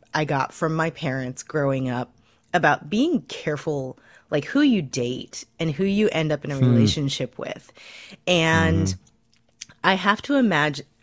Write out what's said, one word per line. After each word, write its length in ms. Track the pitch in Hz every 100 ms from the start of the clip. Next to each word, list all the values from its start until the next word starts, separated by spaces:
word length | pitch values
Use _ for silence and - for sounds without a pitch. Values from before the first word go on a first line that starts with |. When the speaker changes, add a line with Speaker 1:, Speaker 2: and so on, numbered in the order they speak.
| _
Speaker 1:
I 120 | 156 151
got 260 | 143 131
from 220 | - 165 160
my 140 | 165
parents 520 | 160 156 131 127 131
growing 460 | - 156 139 135 131
up 220 | 123 123 _ _ _ _
about 360 | 180 156 135 147
being 320 | 208 311 285 -
careful, 680 | - - 147 - 143 131 - _ - _
like, 140 | 151
who 160 | 135 277
you 220 | 294 214
date 640 | 139 - 120 127 - - - -
and 140 | 160
who 140 | 139 196
you 240 | 202 214
end 220 | 156 156
up 100 | 147
in 80 | 143
a 60 | 139
Speaker 2:
Hmm. 160 | 127
Speaker 1:
relationship 640 | 120 110 151 139 - 131 -
with. 340 | - - - - - - - - -
And 600 | 175 160 160 160 160 95
Speaker 2:
Mm-hmm. 160 | 95 _ _ _ _ _ _ - _
Speaker 1:
I 120 | 180
have 280 | 190 185 214
to 100 | -
imag-, 480 | 285 233 156 151 143 - _